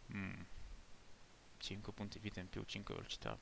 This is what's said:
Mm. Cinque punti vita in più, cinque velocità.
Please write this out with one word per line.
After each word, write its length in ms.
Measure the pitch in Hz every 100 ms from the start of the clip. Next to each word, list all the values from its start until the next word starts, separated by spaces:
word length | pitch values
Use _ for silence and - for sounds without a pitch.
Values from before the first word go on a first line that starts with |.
| -
Mm. 280 | 104 95 - - - - - - - - - - - - -
Cinque 360 | - 98 107
punti 240 | 101 101 104
vita 220 | 104 101
in 100 | 92
più, 120 | 107 110
cinque 280 | 101 101
velocità. 400 | 50 - - 53 53